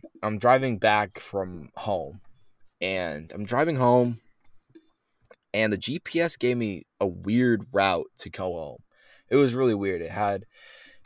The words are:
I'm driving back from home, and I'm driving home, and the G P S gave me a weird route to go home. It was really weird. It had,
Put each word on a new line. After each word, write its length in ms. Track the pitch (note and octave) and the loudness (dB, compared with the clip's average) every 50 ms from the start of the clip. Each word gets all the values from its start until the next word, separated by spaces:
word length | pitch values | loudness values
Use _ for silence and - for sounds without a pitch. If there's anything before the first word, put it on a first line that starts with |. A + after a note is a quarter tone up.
| - - _ - | -20 -20 _ -6
I'm 160 | G#2 G#2+ G#2+ G2 | -4 -4 -2 2
driving 400 | A2+ B2 B2+ C3 C3 B2+ A2+ F#2 | 4 4 4 4 4 0 -2 2
back 420 | - A2 G#2 G#2+ G#2 F#2+ - - | 2 4 4 4 2 -2 -6 -14
from 500 | - - - G2 F#2+ F#2 F2+ E2 D2 - - | -14 -8 -6 -6 -6 -6 -8 -14 -14 -16 -16
home, 460 | - - G#2+ G2 E2+ C#2+ C#2 G2 G2 - - - _ - - _ _ - - _ - | -10 -6 -4 -4 -4 -4 -8 -14 -18 -20 -20 -20 _ -20 -20 _ _ -20 -20 _ -6
and 500 | F2+ F#2+ F#2+ F#2 F2+ E2 D2 D2+ E2 - | -4 -4 -2 -2 -4 -4 -6 -8 -12 -12
I'm 120 | - G2+ G#2 | -10 -10 -6
driving 320 | G2 A#2+ C3 D#3 E3 D3+ | -2 0 0 0 0 2
home, 440 | C3 B2+ A#2+ B2 B2+ B2 A#2+ A#2 - _ _ _ _ _ - - - _ _ _ - _ _ _ _ _ _ _ _ _ _ - - _ _ - | 2 4 6 6 6 4 2 -2 -6 _ _ _ _ _ -20 -20 -20 _ _ _ -20 _ _ _ _ _ _ _ _ _ _ -20 -20 _ _ -2
and 180 | G#2+ A2 G#2+ | 0 0 0
the 60 | G#2 G2 | 0 -2
G 200 | - B2 C#3+ F#3 | -4 -6 -8 -8
P 220 | - - - - | -8 -4 -2 0
S 160 | E3+ E3 - | 0 0 -2
gave 200 | - B2 B2 B2 | -2 0 0 0
me 280 | A#2+ A2+ G#2 F#2+ - - _ _ - | 0 -2 -4 -4 -8 -10 _ _ -4
a 60 | G2+ | -2
weird 600 | F#2+ F2 F2+ F2+ G2+ A2+ B2 B2+ B2 A2+ G2+ G2+ - | -2 -4 -4 -4 0 2 4 4 4 4 2 0 -2
route 400 | - G2 G2 G2 F2+ E2+ - - _ - | 0 2 2 4 2 0 -2 -6 _ -14
to 120 | - - | -14 -12
go 240 | - - F#2+ F#2 F2 | -10 -6 -6 -6 -6
home. 280 | E2 D#2 C#2+ B1+ - - _ _ _ _ - - _ _ - | -6 -8 -10 -14 -16 -20 _ _ _ _ -20 -20 _ _ 0
It 80 | A#2 | 4
was 180 | C#3+ C#3 B2+ A#2 | 4 4 4 2
really 200 | C3 C3 A#2+ G#2+ | 2 2 2 2
weird. 280 | G2 G2 G2 F#2 E2 | 2 0 -2 -2 -4
It 80 | E2+ G2+ | -6 -6
had, 360 | G2 G2+ G#2 G2+ G2+ G2+ G2+ - _ - - - - - - - - - - | -4 -2 -2 -2 -2 -4 -6 -12 _ -20 -20 -20 -20 -20 -20 -20 -20 -16 -8